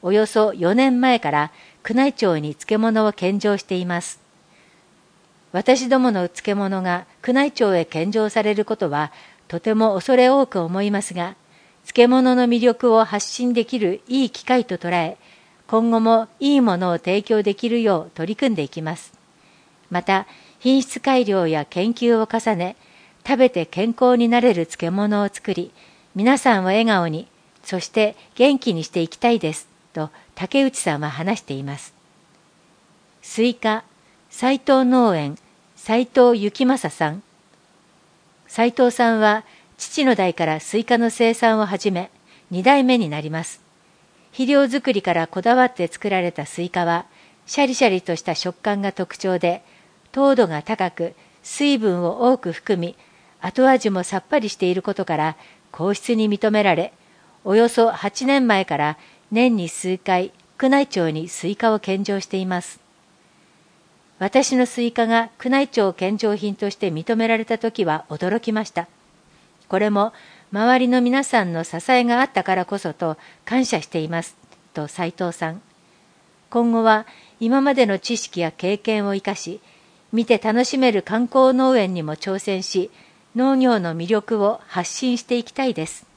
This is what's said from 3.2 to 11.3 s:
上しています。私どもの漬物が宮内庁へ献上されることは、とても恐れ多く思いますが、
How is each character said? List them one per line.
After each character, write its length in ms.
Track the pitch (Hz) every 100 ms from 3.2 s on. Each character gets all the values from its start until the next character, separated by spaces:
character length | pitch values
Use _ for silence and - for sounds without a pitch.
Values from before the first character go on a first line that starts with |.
| 180 196
上 180 | 208 202
し 60 |
て 120 | - 185
い 100 | 175
ま 160 | 170
す。 200 | - - _ _ _ _ _ _ _ _ _ _ _ _ _
私 380 | 175 202 254 254
ど 100 | 262
も 120 | 254
の 180 | 202 175
漬 240 | - -
物 280 | 202 196 190
が 240 | 185 175 - _ -
宮 220 | 254 285
内 40 |
庁 240 | - 214 185
へ 100 | 160
献 260 | 160 180
上 180 | 220 214
さ 120 | 226
れ 140 | 214 208
る 80 |
こ 140 | 208 -
と 120 | 175
は、 220 | 143 151 - - _ _
と 120 | 170
て 140 | -
も 220 | 220 220 196
恐 200 | - 254
れ 140 | 254
多 160 | 277 262
く 140 | 196
思 200 | 165 185
い 100 | 208
ま 100 | 202
す 120 | -
が、 220 | 175 175